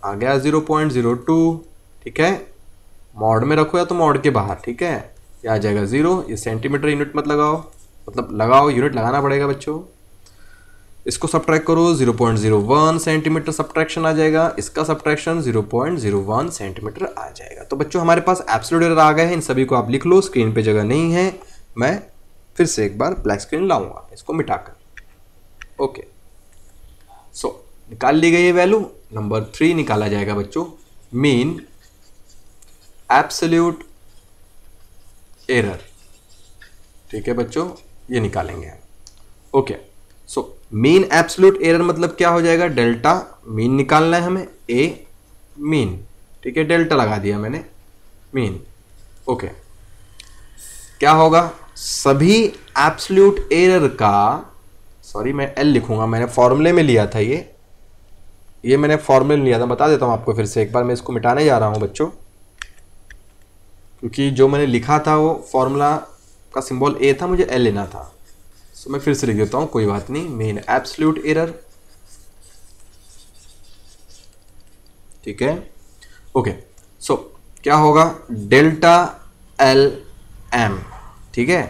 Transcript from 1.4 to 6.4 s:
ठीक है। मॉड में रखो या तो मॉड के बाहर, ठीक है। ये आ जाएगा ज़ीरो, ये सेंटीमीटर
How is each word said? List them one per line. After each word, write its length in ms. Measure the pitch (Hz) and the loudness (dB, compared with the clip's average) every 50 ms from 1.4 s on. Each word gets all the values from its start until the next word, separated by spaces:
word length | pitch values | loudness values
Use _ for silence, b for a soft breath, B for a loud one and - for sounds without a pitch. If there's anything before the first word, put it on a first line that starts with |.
| 165 165 165 160 - - - - _ _ - - - | 2 0 0 -4 -10 -18 -20 -20 _ _ -20 -18 -18
ठीक 160 | 120 - - | -14 -2 0
है। 120 | 156 175 196 - - - - _ - - - - _ - - - - _ - 107 | 0 0 0 -2 -8 -16 -20 _ -20 -20 -20 -20 _ -20 -20 -20 -20 _ -12 -4
मॉड 260 | 107 110 113 110 120 | 0 0 2 2 2
में 120 | 139 151 | 0 2
रखो 220 | 151 151 151 - 175 | 0 0 0 0 -2
या 80 | 175 | -2
तो 100 | 175 180 | -2 0
मॉड 260 | 175 165 151 139 135 | 0 2 2 2 2
के 80 | 135 151 | 0 0
बाहर, 260 | 135 117 98 98 92 | 0 0 -2 -4 -6
ठीक 260 | - - - 120 120 180 | -8 -8 -12 -8 -6 -4
है। 120 | 175 151 110 - - - - - - - - - | -4 -4 -6 -8 -14 -20 -20 -20 -20 -20 -14 -6
ये 40 | 113 | -4
आ 80 | 110 107 | -4 -2
जाएगा 280 | 101 107 101 104 101 | 0 -2 -2 -2 -2
ज़ीरो, 380 | 98 113 139 151 170 185 185 - - | -2 0 0 2 2 0 0 -2 -6
ये 80 | 117 | -10
सेंटीमीटर 520 | 104 | -8